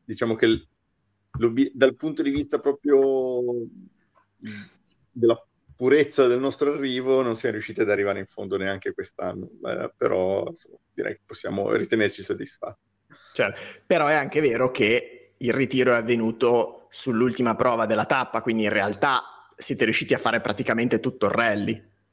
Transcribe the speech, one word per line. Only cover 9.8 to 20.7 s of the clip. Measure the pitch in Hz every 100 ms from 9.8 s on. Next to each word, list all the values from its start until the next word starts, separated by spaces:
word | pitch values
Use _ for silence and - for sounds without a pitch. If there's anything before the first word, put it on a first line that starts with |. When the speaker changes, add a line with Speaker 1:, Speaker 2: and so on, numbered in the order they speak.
| - -
Speaker 1:
però, | - 92 92 98 -
insomma, | 165 _ - _
direi | - 104 -
che | -
possiamo | - - 98 104
ritenerci | 110 98 113 104 101
soddisfatti. | 98 107 92 - - - _ _ _ - -
Speaker 2:
Certo, | - 101 - - - -
però | 170 147
è |
anche | 156 135 147
vero | 147 117 127
che | - 107 120 - - - -
il | 120
ritiro | 120 123 127 123
è | 117
avvenuto | 113 117 113 113 123 120 - - _
sull'ultima | - 135 113 123 117 117 113
prova | 123 113 110
della | 107 107
tappa, | 135 120 113
quindi | 117 113
in | 104
realtà | 104 101 98 143 127 - - - -
siete | - 135
riusciti | 113 123 -
a | 123
fare | 113 113
praticamente | 117 101 -